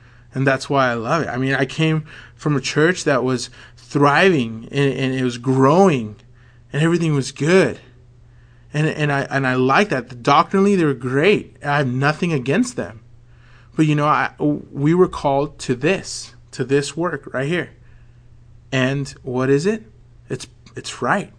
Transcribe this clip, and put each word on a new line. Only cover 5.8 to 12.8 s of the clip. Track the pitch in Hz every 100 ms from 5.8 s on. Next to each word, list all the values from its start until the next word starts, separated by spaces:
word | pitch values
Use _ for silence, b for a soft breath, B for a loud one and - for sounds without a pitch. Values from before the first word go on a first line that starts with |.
| 196 139 110 107 - b b b b
and | 143
everything | 160 175 165
was | 143 127
good. | - 143 190 143 90 - - - - b b b b b
And, | 151 156
and | - 147
I, | 139 131
and | 135 135
I | 131
like | 127 143 208
that. | 135 120 123
Doctrinally, | 127 143 175 196 202 196
they | 160
were | 127
great. | 123 135 175 180 - -
I | 143 143
have | 135
nothing | 123 143 151 180
against | 156 123 160 247
them. | -